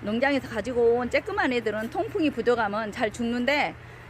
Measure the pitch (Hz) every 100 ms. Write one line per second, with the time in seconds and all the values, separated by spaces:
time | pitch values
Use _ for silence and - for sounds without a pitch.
0 | 202 226 269 277 220 226 208 240 233 240
1 | 247 269 302 403 339 240 220 214 226 392
2 | 440 415 302 - 220 240 214 208 220 214
3 | 220 214 233 240 247 294 208 - - -
4 | -